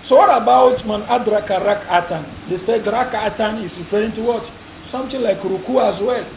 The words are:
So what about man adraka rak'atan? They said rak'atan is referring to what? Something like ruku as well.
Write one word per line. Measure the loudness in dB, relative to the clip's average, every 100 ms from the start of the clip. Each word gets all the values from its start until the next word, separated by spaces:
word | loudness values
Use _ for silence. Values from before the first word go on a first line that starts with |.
| 6
So | 6
what | 6
about | 4 4 6 6 4 -2
man | -4 -2
adraka | -2 2 0 0 -2
rak'atan? | 0 -2 0 0 0 -8 -8 -14 -8
They | -4 -2
said | 0
rak'atan | 0 -2 -2 -2 -4 -2 -2 -2
is | -8 -10
referring | -2 -2 0 -2
to |
what? | -2 -2 -6 -16 -20 -20 -10
Something | -8 -6 -2
like | 0 0
ruku | -2 -4 0 2
as | 2 0
well. | -2 -2 -6